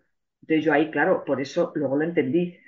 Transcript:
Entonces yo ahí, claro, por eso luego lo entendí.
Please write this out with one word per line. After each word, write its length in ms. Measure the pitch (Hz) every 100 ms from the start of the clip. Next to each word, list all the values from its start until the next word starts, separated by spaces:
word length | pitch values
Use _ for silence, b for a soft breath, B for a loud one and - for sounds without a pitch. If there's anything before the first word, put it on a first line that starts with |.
| _ _ _ _
Entonces 240 | - 160 151
yo 80 |
ahí, 180 | 147 156
claro, 320 | 147 143 135 -
por 140 | 131
eso 300 | 139 175 170 151
luego 200 | 135 139
lo 60 |
entendí. 540 | 165 175 131 165 175 B